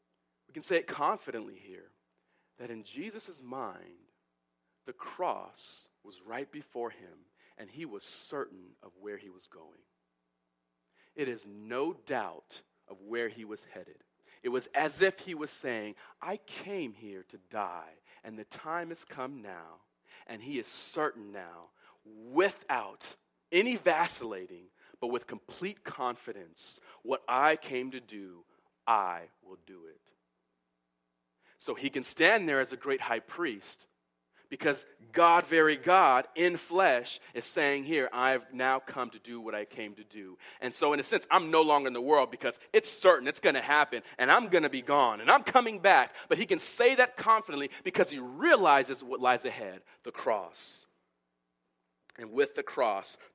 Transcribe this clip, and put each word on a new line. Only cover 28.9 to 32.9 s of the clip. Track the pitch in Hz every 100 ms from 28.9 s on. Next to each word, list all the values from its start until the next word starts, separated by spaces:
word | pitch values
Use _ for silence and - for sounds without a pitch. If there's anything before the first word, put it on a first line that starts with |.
| 110 92 87 85 _
will | 92 92 87
do | 92 80
it." | 76 _ _ _ _ _ _ _ _ _ _ _ _ _ _ _ -
So | -
he | 113 139
can | 139
stand | 123 - 165 220 165
there | 139
as | 127
a | 127
great | 143